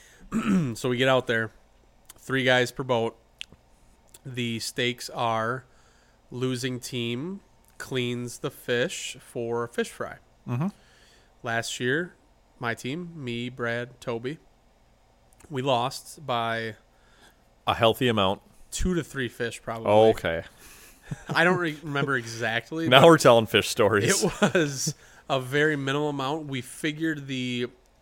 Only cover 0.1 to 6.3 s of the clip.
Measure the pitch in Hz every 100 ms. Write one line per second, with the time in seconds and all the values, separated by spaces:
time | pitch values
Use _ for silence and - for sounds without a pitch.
0.1 | - - 220 226 190 139 110 127 123 131
1.1 | 127 123 113 110 - _ _ _ _ -
2.1 | - - 131 127 127 123 - 127 120 113
3.1 | - _ _ - - _ _ _ _ _
4.1 | - 135 123 117 113 - - 123 123 -
5.1 | - 117 113 113 127 - _ _ _ _
6.1 | _ _